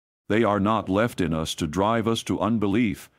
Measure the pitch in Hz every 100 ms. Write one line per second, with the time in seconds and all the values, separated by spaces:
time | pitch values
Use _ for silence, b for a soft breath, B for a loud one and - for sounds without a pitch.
0 | _ _ - 104 110 101 101 110 95 95
1 | 120 - 85 80 80 - 85 82 101 117
2 | 110 113 - 95 101 113 101 101 113 73
3 | -